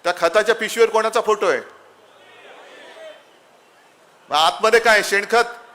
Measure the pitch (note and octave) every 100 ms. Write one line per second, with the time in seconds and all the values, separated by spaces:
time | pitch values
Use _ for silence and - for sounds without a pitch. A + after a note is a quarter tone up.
0 | F3 F3 E3+ G3+ G#3+ A3+ G#3+ A3+ A3+ A3
1 | A3 A3+ G#3+ G#3 F#3+ B2 - - - _
2 | _ _ - - - - - - - D#5+
3 | D#5+ - _ _ _ _ _ _ _ _
4 | _ _ _ D3 D#3+ - A3 A3+ A3+ G#3
5 | - G3+ G3+ A#3 A#3 - -